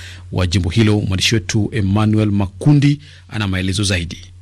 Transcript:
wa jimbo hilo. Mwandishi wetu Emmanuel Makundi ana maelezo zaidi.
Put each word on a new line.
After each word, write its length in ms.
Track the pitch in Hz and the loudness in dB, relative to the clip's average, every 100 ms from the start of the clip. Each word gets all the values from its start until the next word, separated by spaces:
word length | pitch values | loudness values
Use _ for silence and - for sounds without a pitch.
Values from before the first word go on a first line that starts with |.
| - - - | -18 -18 -8
wa 140 | - 92 | -2 0
jimbo 240 | 98 87 | 0 0
hilo. 300 | 113 107 104 | 2 2 2
Mwandishi 340 | 104 95 - | 0 -2 0
wetu 340 | 113 92 113 101 | 0 0 -2 -2
Emmanuel 580 | 110 95 101 107 107 107 | -2 0 2 2 2 2
Makundi 720 | 101 98 - 147 147 143 147 - - - | 0 -2 0 4 4 4 0 -6 -20 -12
ana 200 | 107 101 | -6 -4
maelezo 360 | 92 92 95 | -2 -2 -2
zaidi. 340 | 98 92 85 - - - | 0 -2 -4 -10 -18 -20